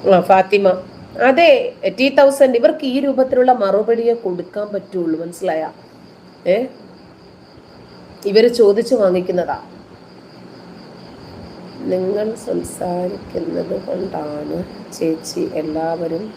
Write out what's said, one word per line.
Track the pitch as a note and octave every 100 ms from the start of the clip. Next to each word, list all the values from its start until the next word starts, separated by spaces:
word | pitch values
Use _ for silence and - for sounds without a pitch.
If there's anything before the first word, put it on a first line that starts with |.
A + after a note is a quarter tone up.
| G3
ആ, | F#3
ഫാത്തിമ, | F3 F#3+ F#3 G3+ F#3+ F3+ - - - - A#3+
അതെ, | C4+ E4+ B3+ - -
എയ്റ്റി | F#3+ F#3 C4+ C#4+
തൗസൻഡ്, | C#4 C#4 C4+ A#3
ഇവർക്ക് | D4 D4+ C4+
ഈ | C4
രൂപത്തിലുള്ള | C#4 B3 C4 B3+ B3+
മറുപടിയെ | B3 G3 G3 G#3+ A3+ A#3
കൊടുക്കാൻ | A#3 G3+ F3+ - G#3 G#3
പറ്റുള്ളൂ, | G3+ F#3 F#3 E3 D#3+
മനസ്സിലായ? | E3+ F3 F3+ D#3+ D3+ - - - - - - - F3
ഏ, | G3+ B3 - - - - - - - - - - - - - - - G3+
ഇവര് | G3+ A#3
ചോദിച്ചു | A#3+ G#3 G3+ A#3 B3
വാങ്ങിക്കുന്നതാ. | F#3+ F3+ F3+ F3+ D#3+ C3 - - - - - - - - - - - - - - - - - - - - - -
നിങ്ങൾ | - F#3 F#3 G#3 G#3+ A#3
സംസാരിക്കുന്നത് | - F3 F3 - F3+ F3 F3+ G3 F3+ F3+ E3+ F3 E3+ F#3+
കൊണ്ടാണ് | - F3+ F#3 E3+ D3+ D3 D3 E3 F#3 - -
ചേച്ചി | - E3 D#3+ - - D#3+
എല്ലാവരും | D#3 D#3 D#3 E3 E3 E3 E3 G#3+